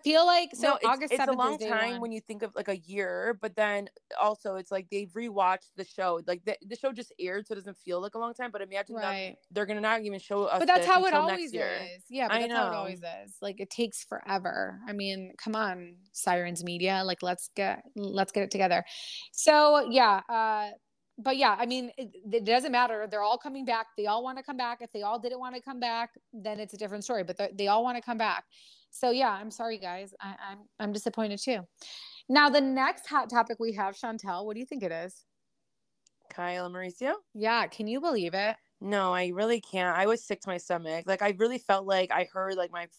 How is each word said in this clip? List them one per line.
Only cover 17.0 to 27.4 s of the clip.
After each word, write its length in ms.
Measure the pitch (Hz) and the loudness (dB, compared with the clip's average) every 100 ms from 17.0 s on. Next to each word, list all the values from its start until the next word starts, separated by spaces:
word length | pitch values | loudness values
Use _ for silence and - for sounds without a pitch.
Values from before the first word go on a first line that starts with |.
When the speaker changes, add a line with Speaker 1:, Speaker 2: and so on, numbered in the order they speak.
Speaker 1:
Like, 180 | 190 180 | 0 -2
let's 280 | 180 180 - - | -2 -4 -4 -2
get, 280 | 196 - - 208 | 0 -2 -6 -8
let's 360 | 196 196 190 | -4 0 0
get 120 | 202 | 0
it 60 | 196 | 0
together. 340 | 196 185 175 - - - - - | 2 4 4 0 -8 -12 -12 -10
So, 560 | - 311 302 302 294 240 | 2 6 8 10 8 6
yeah, 320 | 254 226 196 - | 6 8 6 2
uh, 420 | 226 220 214 208 - _ _ _ - | 0 2 0 -4 -10 _ _ _ -6
but 140 | 262 269 | -2 4
yeah, 200 | 254 196 | 4 4
I 80 | 240 | 0
mean, 260 | 254 240 - | -2 -6 -10
it, 200 | 226 185 208 | -12 -12 -2
it 120 | 233 | -2
doesn't 280 | 202 247 285 | 4 2 4
matter. 340 | 247 247 214 214 | 2 2 0 -4
They're 160 | 208 | 0
all 160 | 208 247 | 2 0
coming 260 | 294 269 | -2 -8
back. 240 | 254 226 220 - | -2 -2 -2 -4
They 100 | 208 | 0
all 180 | 220 | 0
wanna 180 | 254 262 | -2 -8
come 140 | 277 262 | -10 -6
back. 220 | 240 240 | -6 -6
If 80 | 233 | -10
they 100 | 208 | -6
all 160 | 202 233 | -4 -4
didn't 200 | 240 254 | -4 -8
wanna 220 | 254 247 | -10 -10
come 180 | 269 254 | -10 -4
back, 300 | 240 233 233 - _ | -2 -2 -4 -8 _
then 260 | 226 208 208 | -10 -8 -6
it's 160 | 208 | -8
a 20 | 202 | -8
different 280 | 208 208 | -8 -6
story, 180 | 202 226 | -4 -2
but 140 | 180 | -2
they, 160 | 180 | -2